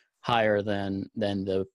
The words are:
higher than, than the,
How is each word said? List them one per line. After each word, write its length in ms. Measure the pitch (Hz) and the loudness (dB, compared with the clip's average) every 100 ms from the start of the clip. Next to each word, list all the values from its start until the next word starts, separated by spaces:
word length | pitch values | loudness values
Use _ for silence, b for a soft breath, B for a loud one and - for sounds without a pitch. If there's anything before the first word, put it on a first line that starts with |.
| _ _ | _ _
higher 400 | - 120 110 104 | 0 2 4 2
than, 480 | 104 101 98 98 - - | 0 -2 -2 -4 -6 -4
than 300 | 101 98 95 | -2 -2 0
the, 200 | 95 95 | -2 -2